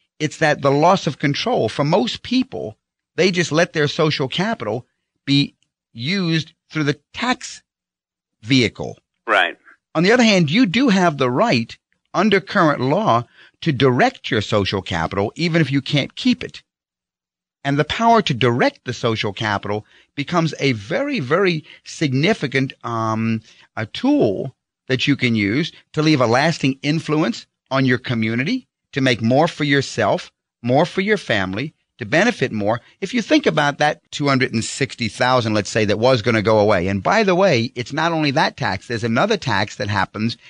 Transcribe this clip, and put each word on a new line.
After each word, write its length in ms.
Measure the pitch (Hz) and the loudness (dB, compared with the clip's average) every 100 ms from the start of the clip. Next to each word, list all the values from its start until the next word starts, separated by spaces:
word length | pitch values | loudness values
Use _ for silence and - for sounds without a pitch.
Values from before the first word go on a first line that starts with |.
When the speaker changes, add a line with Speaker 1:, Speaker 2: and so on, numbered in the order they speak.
| _ - | _ -8
Speaker 1:
it's 180 | 151 - | -8 0
that 240 | 156 143 | 0 2
the 80 | 139 | 2
loss 360 | 143 170 190 160 | 4 4 2 0
of 100 | - | -4
control. 500 | 147 139 240 214 110 | -4 -2 -2 -2 -2
For 160 | - | -2
most 380 | 143 190 240 - | 0 0 0 -6
people, 540 | - 254 254 - 110 - _ _ _ - | -4 -2 -2 -8 -10 -14 _ _ _ -2
they 140 | 190 | 0
just 180 | 180 160 | 0 0
let 200 | 151 175 | 0 0
their 160 | 160 147 | 0 -2
social 400 | - 156 - 131 | 0 -2 0 -4
capital 580 | - 214 226 107 120 - _ _ _ - | -4 -4 -4 -6 -8 -10 _ _ _ 0
be 280 | 139 - _ _ _ _ | 0 0 _ _ _ _
used 600 | 117 131 196 170 160 - _ _ | -12 -6 -4 -2 -2 -4 _ _
through 140 | 156 | -4
the 160 | 143 143 _ | -2 -4 _
tax 500 | - 240 254 - - _ _ _ _ _ _ _ _ | -6 -4 -4 -6 -16 _ _ _ _ _ _ _ _
vehicle. 560 | 107 131 107 - 64 - _ _ - | 0 2 2 -2 -12 -12 _ _ 0
Speaker 2:
Right. 300 | 101 85 - - _ _ | 2 2 -4 -20 _ _
Speaker 1:
On 80 | 160 | 0
the 100 | 185 | 4
other 100 | 247 | 4
hand, 260 | 226 190 143 | 4 4 2
you 160 | 208 233 | 2 2
do 220 | 214 269 | 2 2
have 300 | 190 175 139 | 2 2 0
the 120 | 127 | -2
right, 460 | 135 226 127 117 - _ _ _ | 0 0 0 -2 -12 _ _ _
under 280 | 160 214 196 | -2 2 0
current 400 | - 202 160 139 | 0 2 2 2
law, 440 | 127 175 208 117 117 _ - _ | 0 0 2 0 0 _ -20 _
to 100 | 165 | -4
direct 580 | 123 135 123 254 - - | 2 2 4 0 0 -4
your 100 | 113 | -4
social 420 | - 107 95 101 | 0 0 0 -4
capital, 500 | - 85 82 95 101 139 | -4 -4 -2 -2 -4 -2
even 240 | 170 165 | 0 0
if 80 | 131 | 2
you 100 | 139 | 0
can't 340 | - 147 - | 0 -2 -2
keep 300 | - 254 - | -2 -2 -2
it. 180 | - - _ _ _ _ _ _ _ _ _ _ | -4 -14 _ _ _ _ _ _ _ _ _ _
And 140 | 143 139 | -4 -2
the 60 | |
power 360 | - - 233 226 | -2 0 4 4
to 120 | - | 2
direct 500 | 117 127 120 269 - | 0 2 2 0 -2
the 80 | - | -12
social 400 | 113 120 110 107 | -4 -2 -2 -4
capital 540 | - 110 101 98 104 - _ _ | -4 -2 -2 -2 -6 -8 _ _
becomes 380 | - 135 170 160 - | -10 -2 0 -2 0
a 120 | 143 | -2
very, 460 | 110 101 196 285 247 | -2 -4 -4 -2 -4
very 440 | 127 170 190 156 - - | -2 0 0 -2 -8 -20
significant, 880 | - - 156 131 160 - 135 135 135 - | -18 -4 -2 0 0 0 -2 -2 -4 -6
um, 560 | 120 113 110 110 113 113 _ - _ - | -8 -4 -2 0 -2 -2 _ -20 _ -10
a 100 | 110 | -10
tool 680 | - 262 294 123 95 127 _ _ _ - | -2 0 2 2 0 -8 _ _ _ -4
that 180 | 131 - | -2 0
you 100 | 135 | 0
can 180 | 123 | 0
use 380 | 110 101 127 170 - _ | 0 0 -2 -4 -10 _
to 80 | 156 | -2
leave 180 | 156 143 | 2 2
a 60 | 117 | 4
lasting 520 | 123 160 160 139 131 | 4 2 0 -2 -2
influence 640 | 143 151 - 151 202 - - _ - | -2 -2 0 0 0 -4 -12 _ -4
on 160 | 135 131 | 0 2
your 100 | 123 | 0
community, 720 | - 113 110 117 151 254 _ _ _ | 0 -2 -2 -2 -2 -4 _ _ _
to 80 | 139 | -2
make 220 | 131 113 | 0 2
more 260 | 113 131 165 | 2 2 2
for 160 | - | 0
yourself, 680 | 147 143 - - 104 151 - _ _ _ | 0 0 0 -2 -2 -2 -6 _ _ _
more 220 | 120 135 | 0 2
for 160 | 170 - | 2 -2
your 160 | 196 208 | -2 -2
family, 560 | - 107 92 98 147 _ _ - | 0 -2 0 -4 -8 _ _ -14
to 80 | |
benefit 480 | 104 151 233 - 123 | -2 2 2 0 -4
more. 280 | 110 101 117 _ - | -2 -2 -2 _ -12
If 140 | 196 | -6
you 80 | 240 | -4
think 240 | - 302 214 | 2 2 2
about 320 | 156 147 - | 2 0 2
that 240 | 151 - _ | 0 -2 _
two 180 | - 143 | -4 0
hundred 240 | 131 131 | 2 0
and 120 | 113 | -2
sixty 440 | - - 135 - 113 | -6 -6 -6 -4 -8
thousand, 460 | - 127 127 113 | 0 2 2 2
let's 160 | 107 101 | -2 0
say, 140 | 117 104 | 0 0
that 120 | 101 | 2
was 220 | 123 127 | 2 2
gonna 200 | 117 110 | 2 2
go 160 | 101 110 | 2 4
away. 300 | 104 95 92 | 4 2 0
And 140 | 98 | -2
by 200 | 165 208 | 0 2
the 120 | 196 | 2
way, 380 | 175 190 123 117 123 | 2 4 2 -2 -6
it's 160 | 117 | -8
not 180 | 143 165 | -4 -2
only 200 | 160 147 | 0 0
that 240 | 135 190 - | 0 -2 -2
tax. 300 | 110 95 - | -4 -4 -6
There's 160 | 117 | -4
another 320 | 117 120 208 214 | 0 0 0 -2
tax 380 | - 98 104 - | -2 -2 -2 -6
that 120 | 104 | -4
happens 480 | 101 92 104 113 - | -2 -2 -2 -4 -6